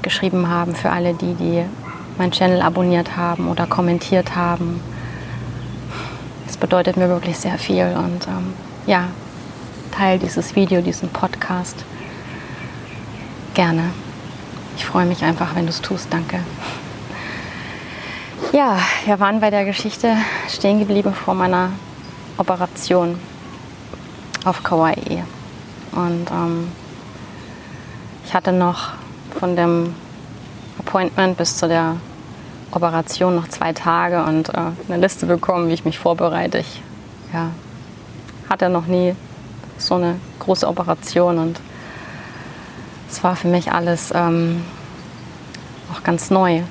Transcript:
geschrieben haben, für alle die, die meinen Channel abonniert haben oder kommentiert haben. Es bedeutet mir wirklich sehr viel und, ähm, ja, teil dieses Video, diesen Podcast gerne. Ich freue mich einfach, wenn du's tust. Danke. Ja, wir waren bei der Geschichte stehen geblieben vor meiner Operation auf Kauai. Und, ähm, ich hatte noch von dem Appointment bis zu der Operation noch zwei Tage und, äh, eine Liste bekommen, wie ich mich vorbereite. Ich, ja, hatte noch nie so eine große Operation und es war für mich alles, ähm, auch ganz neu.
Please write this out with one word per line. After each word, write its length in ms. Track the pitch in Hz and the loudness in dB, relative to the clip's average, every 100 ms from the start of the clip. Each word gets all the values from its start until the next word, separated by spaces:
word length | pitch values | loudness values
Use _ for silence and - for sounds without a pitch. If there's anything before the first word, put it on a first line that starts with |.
geschrieben 440 | 190 - 190 185 175 | -2 0 2 2 2
haben, 280 | 175 175 165 | 2 0 0
für 140 | - | 0
alle 240 | 175 175 | 2 2
die, 200 | 170 175 | 0 -2
die 300 | 175 170 170 175 214 - - - - | 0 2 2 0 -6 -10 -10 -10 0
meinen 140 | 185 | 0
Channel 320 | - 185 180 | 4 6 6
abonniert 540 | - 170 180 175 170 - | 4 4 4 4 2 0
haben 320 | 175 170 175 | 0 0 0
oder 180 | 170 175 | 0 2
kommentiert 720 | - 180 175 - 190 175 180 | 2 4 2 4 2 2 0
haben. 440 | 175 170 170 175 - - - - - - - - - - - - - - - - - | 0 0 0 -4 -6 -8 -8 -8 -8 -8 -6 -8 -8 -8 -8 -8 -8 -8 -10 -12 -10
Es 100 | - | -2
bedeutet 400 | 185 180 180 180 | 4 4 4 4
mir 120 | 180 | 4
wirklich 280 | 175 175 160 | 4 0 -2
sehr 220 | 196 180 | -2 -2
viel 280 | - 185 180 180 | 2 2 4 2
und, 320 | 175 175 185 | 0 -2 -4
ähm, 240 | 185 185 185 - - - | -4 -4 -6 -12 -8 2
ja, 220 | 185 180 180 - - - - - - - | 2 2 -6 -12 -12 -14 -12 -12 -12 -10
teil 300 | - 196 185 | 0 4 4
dieses 340 | 180 - 170 | 2 -2 0
Video, 260 | - 190 180 | 2 4 4
diesen 280 | 170 165 180 | 2 -2 -4
Podcast 760 | - 180 - - 180 180 - - - - - - - - - - - - - - - - - - | -2 -4 -2 -4 -2 -4 -8 -12 -12 -12 -12 -12 -12 -12 -10 -10 -12 -12 -12 -12 -12 -12 -12 -2
gerne. 360 | - 175 165 170 180 - - - - - - - - | 4 4 4 0 -2 -10 -12 -12 -12 -12 -12 -10 -8
Ich 80 | |
freue 220 | - 185 180 | 0 2 4
mich 180 | 175 | 4
einfach, 320 | 160 165 170 165 | 2 2 0 0
wenn 100 | 165 | 0
du's 140 | 165 | -2
tust. 280 | - 185 - | -2 -4 -2
Danke. 280 | 165 160 185 170 - - - - - - - - - - - - - - - - - - - - | -2 -2 -4 -4 -6 -8 -8 -10 -12 -10 -10 -8 -8 -8 -10 -10 -10 -12 -12 -10 -10 -12 -6 2
Ja, 260 | 285 269 190 180 - 208 | 4 6 4 2 0 2
wir 120 | 202 | 4
waren 220 | 202 220 | 4 4
bei 100 | 214 | 4
der 140 | 202 | 4
Geschichte 520 | 196 196 220 - 233 220 214 - - | 2 0 -4 0 4 4 2 -2 -6
stehen 300 | - 196 208 | 0 4 4
geblieben 340 | 202 202 202 | 4 4 4
vor 220 | 196 - | 0 0
meiner 360 | 185 185 180 185 196 - - - - - - | 2 4 4 2 -2 -10 -14 -14 -14 -12 -2
Operation 840 | 175 180 175 - - 180 170 175 - - - - - - - - - - - - | 0 2 0 -2 4 4 4 0 -8 -14 -14 -14 -14 -16 -14 -14 -14 -14 -8 -2
auf 180 | 185 180 | 0 0
Kauai. 640 | - 165 160 - - 170 170 - - - - - - | 2 4 4 4 -2 -4 -4 -10 -14 -14 -16 -14 -8
Und, 380 | - 175 170 175 | -2 0 0 -2
ähm, 380 | 175 170 170 170 175 - - - - - - - - - - - - - - - | -2 0 0 -4 -8 -14 -16 -14 -14 -14 -14 -14 -16 -14 -14 -14 -14 -14 -14 -2
ich 80 | |
hatte 180 | 185 190 | 0 4
noch 400 | 185 180 175 - - - - - - | 4 4 2 -6 -8 -12 -14 -10 -2
von 180 | 180 175 | 0 4
dem 380 | 170 170 170 165 - - - - - - - - | 6 4 2 -4 -12 -16 -14 -14 -14 -14 -14 -10
Appointment 580 | - 190 185 - 190 180 | 0 2 2 4 4 4
bis 220 | 170 - | 0 2
zu 100 | 170 | 4
der 280 | 165 165 170 - - - - - - - | 4 4 0 -6 -14 -14 -14 -14 -14 -6
Operation 680 | 175 170 165 160 - 180 175 | 0 2 2 -2 2 4 4
noch 120 | 165 | 0
zwei 240 | - 165 | -2 -2
Tage 520 | 160 170 170 175 175 | 0 2 4 4 2
und, 240 | 156 156 160 | 4 2 2
äh, 100 | - 170 170 - | 0 -2 -4 -2
eine 80 | 175 | 2
Liste 300 | 185 - 175 | 2 2 2
bekommen, 420 | 175 - 180 170 | 2 4 2 4
wie 60 | |
ich 100 | 165 | 2
mich 140 | 160 156 | 0 2
vorbereite. 600 | 170 170 175 165 175 - | 2 4 2 2 0 0
Ich, 240 | - - - - - - - | -2 -8 -14 -16 -16 -16 -6
ja, 180 | 170 165 165 - - - - - - - - - | -4 -4 -6 -12 -16 -16 -18 -16 -16 -16 -16 -2
hatte 200 | - 180 | 4 4
noch 180 | 175 170 | 4 4
nie 280 | 180 180 185 - - - - - - | 4 4 0 -8 -16 -16 -14 -14 -6
so 160 | - | 2
eine 220 | 180 175 175 - - | 4 4 0 -6 -8
große 260 | - 185 - | 0 4 4
Operation 720 | 175 175 165 - 175 175 170 | 2 0 0 2 4 6 4
und 220 | 165 170 - - - - - - - - - - - - - - - | 2 -2 -10 -14 -14 -14 -12 -14 -14 -14 -14 -14 -14 -14 -14 -14 -12
es 120 | - | 0
war 140 | 180 180 | 2 2
für 120 | 175 | 4
mich 240 | 175 170 | 4 4
alles, 400 | 175 170 170 - | 2 2 0 0
ähm, 500 | 170 170 165 165 170 170 - - - - - - - - - - - - | 2 4 4 4 0 -4 -10 -14 -14 -14 -16 -16 -16 -16 -16 -14 -16 -12
auch 100 | 165 | -4
ganz 280 | - 170 - | 0 0 4
neu. 320 | 190 190 165 175 | 6 6 4 0